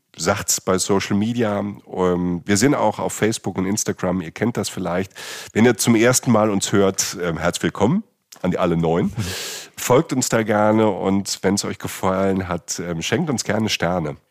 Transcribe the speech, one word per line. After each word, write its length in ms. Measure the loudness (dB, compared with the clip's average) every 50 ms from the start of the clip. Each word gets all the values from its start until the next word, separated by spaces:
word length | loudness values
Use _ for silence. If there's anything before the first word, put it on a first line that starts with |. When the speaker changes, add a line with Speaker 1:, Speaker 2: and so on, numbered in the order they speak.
| _ _ _ -4
Speaker 1:
sagt's 440 | -2 -2 -2 -2 -2 -4 -4 -2 0
bei 160 | 0 0 0
Social 360 | 0 0 0 0 0 0 0
Media. 440 | 0 0 0 0 0 0 0 0 -2
Ähm, 840 | -4 -6 -8 -12 -16 -10 -4 -2 0 2 2 2 0 0 -2 -2 -2
wir 100 | 0 2
sind 180 | 4 4 4 4
auch 240 | 4 2 2 0 0
auf 140 | -4 -6 -2
Facebook 460 | 0 0 0 0 -2 -6 -6 -4 -2
und 80 | -2
Instagram, 560 | -2 -2 -2 -2 -4 -4 -2 -2 -2 -2 -2 -4
ihr 80 | -6
kennt 260 | -6 -4 -4 -2 -2
das 140 | -2 -4 -6
vielleicht. 420 | -6 -6 -4 -4 -2 -2 -4 -6 -8 -14 -14 -14 -14 -14 -14 -4 0
Wenn 140 | 4 4
ihr 100 | 4 4
zum 180 | 4 2 4 4
ersten 380 | 6 6 4 4 2 2 2 4
Mal 160 | 4 4 2
uns 240 | 2 0 0 2 2
hört, 460 | 4 4 4 2 0 -2 -6 -6 -4 -4
ähm, 140 | -4 -2
herzlich 280 | -2 -2 -2 -2 0 -2
willkommen 380 | -2 0 0 0 2 2 0 -2 _ _ _ _ _ -12 -6
an 100 | -4 -2
die 80 | -2 0
alle 200 | 0 0 2 2
Neuen. 300 | 2 2 2 0 0 -2
Speaker 2:
Mhm. 160 | -2 -4 -6 -6 -6 -8 -8 -10 -10 -12 -14 -16 _
Speaker 1:
Folgt 380 | -6 0 2 4 4 4 2 0
uns 160 | -2 0 0
da 120 | 0 0 2
gerne 460 | 2 2 4 4 4 4 4 4 4
und 500 | 2 0 0 0 0 0 0 -2 -4 -2 0
wenn's 240 | 0 0 0 -2
euch 120 | -4 -6 -8
gefallen 720 | -10 -10 -8 -4 -2 0 0 0 0 0 0 0 -2 -4
hat, 320 | -4 -6 -6 -8 -8 -8
ähm, 220 | -6 -6 -6 -6 -2
schenkt 260 | -2 0 0 0 0
uns 160 | -2 -2 -2
gerne 240 | -2 -2 0 0 -2
Sterne. 480 | -2 -2 -2 0 0 0 -2 -4 -6 -10 _ _